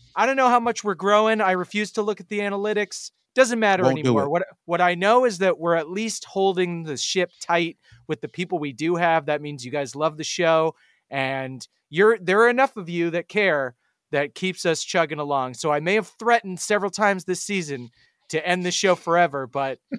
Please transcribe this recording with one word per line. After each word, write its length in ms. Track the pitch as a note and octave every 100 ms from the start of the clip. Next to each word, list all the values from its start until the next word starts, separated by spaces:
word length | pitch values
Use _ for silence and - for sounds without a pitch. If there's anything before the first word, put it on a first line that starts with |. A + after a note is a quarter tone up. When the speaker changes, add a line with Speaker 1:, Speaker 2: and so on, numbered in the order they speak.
| _ -
Speaker 1:
I 100 | A#3
don't 100 | C4+
know 140 | B3+
how 100 | A#3+
much 240 | A#3 A3+
we're 120 | G#3 E3
growing. 440 | F#3+ G#3 A3 A3
I 100 | G3
refuse 400 | F#3 F3 G#3 G#3
to 80 | -
look 180 | G#3 G#3
at 80 | F3+
the 100 | G#3
analytics. 720 | G3+ G3+ G#3 G#3 G3+ - - _ _ -
Doesn't 240 | B3 A#3
matter 240 | G#3+ F#3
Speaker 2:
Won't 120 | C3+ C3+
do 40 |
Speaker 1:
anymore. 220 | C3 A#2+
Speaker 2:
it. 60 | C#3
Speaker 1:
What, 140 | E3+ F#3 - -
what 160 | E3+
I 140 | F3+ F3
know 300 | G3 B3 B3+
is 120 | F3+
that 200 | F#3+ D#3
we're 160 | E3+ E3+
at 140 | D3+
least 360 | F#3+ A3 - -
holding 580 | G3 F#3+ F#3 F3+ E3+
the 140 | D#3+ B2+
ship 340 | - F#3 F3 -
tight 380 | - E3+ E3+ - _ - -
with 140 | D3+
the 60 | D3
people 320 | - F3+ F3+
we 140 | D3
do 220 | B2 D#3+ E3+
have. 300 | E3+ E3 D3
That 140 | D3
means 220 | D3 C#3+
you 80 | B2
guys 240 | D3 C3+ C3+
love 220 | D#3+ D3+
the 60 |
show. 520 | D3+ - E3 D#3+ D#3+ - _ _ _
And 560 | C#3 C3 C3+ C3 C3 - _ _
you're, 280 | D3+ G#3+ A3+
there 220 | F3+ G3
are 80 | A#3
enough 260 | B3 C4+ A3
of 120 | E3+
you 220 | E3+ E3+
that 180 | E3 -
care 460 | G#3 G3 D3 B2+ A#2+ _ _ _
that 220 | C#3+ C#3+ -
keeps 300 | F#3 F3+ F3
us 180 | D#3
chugging 360 | - F#3 D#3+ D3+
along. 340 | D3 C#3 B2+
So 180 | B2 D#3
I 80 | D3
may 140 | D#3+ G#3+
have 120 | F#3 -
threatened 400 | A3+ A#3 G3 F3+
several 300 | - G#3 G3
times 320 | F#3+ G#3 F#3+ F3+
this 160 | F3+
season 480 | - G3 D3+ C3+ A#2+ _ _ _ -
to 160 | D#3+ E3
end 200 | F3+ F3+
the 60 |
show 240 | - F#3+ E3+
forever, 520 | - E3+ E3+ C#3 B2+
but 320 | C#3 C3+ B2+ _